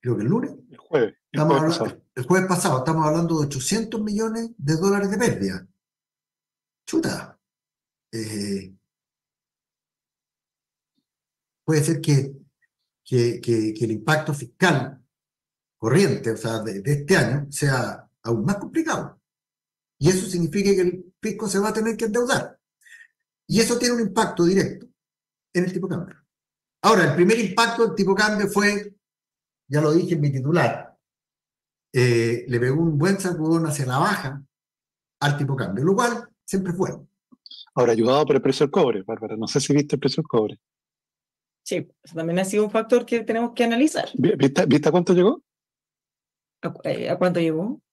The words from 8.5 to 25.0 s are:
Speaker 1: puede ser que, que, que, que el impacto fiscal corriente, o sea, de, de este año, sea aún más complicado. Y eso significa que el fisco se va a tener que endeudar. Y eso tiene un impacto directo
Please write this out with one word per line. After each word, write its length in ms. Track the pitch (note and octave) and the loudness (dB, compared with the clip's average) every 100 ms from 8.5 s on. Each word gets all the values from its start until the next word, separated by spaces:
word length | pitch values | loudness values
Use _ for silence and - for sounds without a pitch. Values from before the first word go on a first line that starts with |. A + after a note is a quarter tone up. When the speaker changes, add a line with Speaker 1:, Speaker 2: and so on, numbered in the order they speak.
| G2 F#2 G2 _ _ _ _ _ _ _ _ _ _ _ _ _ _ _ _ _ _ _ _ _ _ _ _ _ _ _ _ | -6 -8 -20 _ _ _ _ _ _ _ _ _ _ _ _ _ _ _ _ _ _ _ _ _ _ _ _ _ _ _ _
Speaker 1:
puede 200 | - D#3 D3 | -2 0 2
ser 160 | D3 | -2
que, 320 | - C#3+ - - _ _ _ _ _ _ - | 2 2 2 -10 _ _ _ _ _ _ -2
que, 340 | B2+ A#2+ A2+ | 0 0 -2
que, 340 | - A2+ G#2+ | -2 0 0
que 120 | G#2+ A2+ | -2 -4
el 60 | |
impacto 420 | G#2+ - D#3 D#3 | -2 0 0 0
fiscal 680 | C#3+ - _ F3+ C#3+ A#2+ - _ _ _ _ _ _ _ _ | -6 -8 _ 2 2 -2 -12 _ _ _ _ _ _ _ _
corriente, 520 | A2+ D3 F#3+ A2+ A2+ | 0 4 4 0 -4
o 60 | A2 | -4
sea, 220 | A2+ A2+ | -4 -4
de, 220 | G#2+ G2 | -6 -8
de 100 | F#2+ | -2
este 240 | D3 - F#3 | -2 2 2
año, 360 | A#2 C#3+ D3 | 2 -2 -4
sea 580 | - C#3+ C3 G#2+ - _ _ | -4 -2 0 -4 -8 _ _
aún 200 | - A#2 - | -4 -2 0
más 120 | G3 | -2
complicado. 640 | - E4 D#4+ - - - _ _ _ _ _ _ _ _ | -4 -4 -2 -4 -6 -16 _ _ _ _ _ _ _ _
Y 100 | D3 | 2
eso 160 | F#3 - | 2 -2
significa 460 | F3 E3 G3+ G3 | -4 -2 0 2
que 100 | F#3+ | 4
el 320 | F3+ F3+ - _ | 2 -2 -14 _
fisco 260 | A3 G#3 A3 | -8 -6 -4
se 120 | G3 | 0
va 100 | G#3+ | 0
a 40 | |
tener 220 | G#3+ A3 A3+ | 0 -2 -2
que 100 | A3+ | -2
endeudar. 520 | A3 B3 C4 - - _ _ _ - - _ _ _ _ | 0 0 -2 -2 -16 _ _ _ -20 -20 _ _ _ _
Y 120 | G#3+ | 0
eso 180 | A3+ A#3+ | 2 0
tiene 160 | B3 | 0
un 80 | A#3+ | 0
impacto 420 | G#3+ A3+ A3 - | 0 0 -2 2
directo 440 | F3 G3 - - - _ | 2 4 0 -4 -18 _